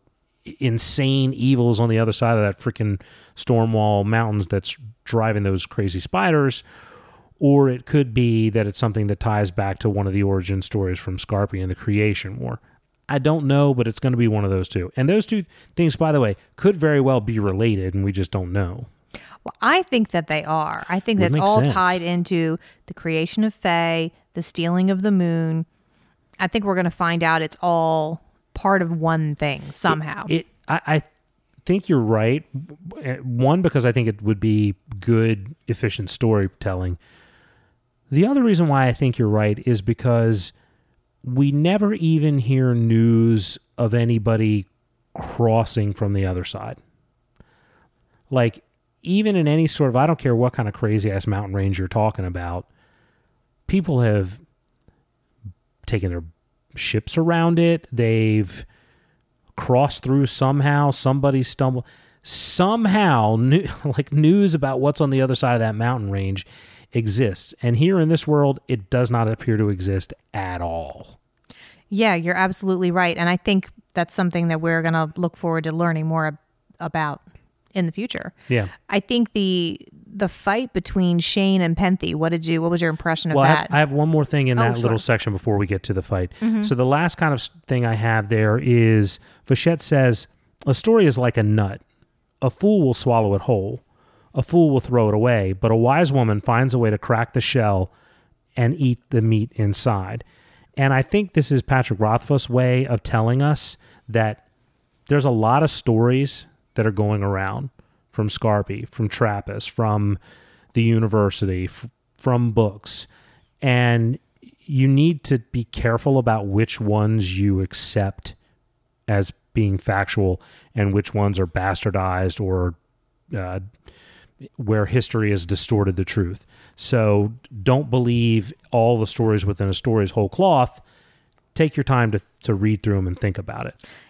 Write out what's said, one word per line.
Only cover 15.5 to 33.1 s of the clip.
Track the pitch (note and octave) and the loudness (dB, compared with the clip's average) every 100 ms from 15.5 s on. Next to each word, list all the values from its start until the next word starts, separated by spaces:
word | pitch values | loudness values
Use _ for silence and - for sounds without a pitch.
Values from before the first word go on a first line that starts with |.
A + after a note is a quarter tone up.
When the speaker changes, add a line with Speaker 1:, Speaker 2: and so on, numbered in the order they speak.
| _ - - | _ -10 0
Speaker 1:
things, | E3+ - | 0 2
by | D#3+ | 2
the | D3 | 2
way, | A2+ G2 _ - | 0 -2 _ -2
could | G3 F#3+ | 0 2
very | D#3 C#3+ | 2 2
well | C3 B2+ | 2 0
be | G#2 A2 | 0 -2
related, | G2+ F#2+ A#2 G2+ F#2 G2 | -2 0 0 0 -2 -2
and | G2 | -2
we | |
just | G2 F#2 | -2 -4
don't | G2 F2+ | -4 -4
know. | G2 F2+ G#2+ A#2+ _ _ - - - | -4 -4 -6 -14 _ _ -20 -20 -18
Speaker 2:
Well, | - - | -16 -4
I | A3+ E4+ | 0 0
think | F#4 B3 G#3+ | 2 0 0
that | E3+ D#3+ | -2 -2
they | D#3 | -4
are. | D3+ D#3 D#3 D#3+ - | -2 -4 -4 -6 -6
I | F#3 | -4
think | - G#3 | -2 0
Speaker 1:
Would | F3 | 2
Speaker 2:
that's | |
Speaker 1:
make | C#3+ | 2
Speaker 2:
all | G3 G#3+ | 4 4
Speaker 1:
sense. | C#3+ | 4
Speaker 2:
tied | F#3 F3+ F3+ | 2 2 0
into | E3+ F3 F3 F3 D#3+ E3 - _ - | -2 -2 -2 0 0 -4 -8 _ -20
the | |
creation | - E3 D#3+ E3+ - | -12 -4 -2 -2 0
of | A3 - | -2 -2
Fae, | F#3 E3+ E3+ E3 E3 - _ - | -2 0 0 -2 -4 -8 _ -10
the | |
stealing | E3 - E3 F3+ F#3+ | -8 -4 -2 2 2
of | F#3+ | 0
the | G#3 | 0
moon. | G3 F3 E3 E3 D#3+ D#3+ _ _ _ _ _ _ - | 2 2 0 -2 -4 -6 _ _ _ _ _ _ -8
I | F#3 | -4
think | A3+ G3+ | -2 -2
we're | F#3 | -2
gonna | F3+ | -2
find | - E3+ E3+ | -2 -2 0
out | E3 D#3+ | 0 0
it's | D#3 - | -2 -4
all | F3 E3+ D#3+ D#3+ D#3 E3 _ _ _ | -2 0 0 0 -2 -8 _ _ _
part | - G3 G3 | -6 0 2
of | E3+ E3 | 0 -2
one | D#3+ D#3+ D#3 D3 | -2 0 -2 -2
thing | D3 C#3 C#3 | -4 -6 -10
somehow. | - F3 D#3 D3+ - D#3 | -4 -2 -2 -4 -10 -4
Speaker 1:
It, | D#3+ | -4
it, | - _ - | -6 _ -6
I, | D#3+ - | -4 -2
I | D3+ - _ _ _ _ _ - | -4 -4 _ _ _ _ _ -4
think | F#3+ - | -2 0
you're | D3 | 0
right. | A2 A2 A2+ C#3+ - C3 D#3+ D3 E3 D#4 C#3 | 2 2 2 0 -4 -12 -14 -18 -18 -12 -8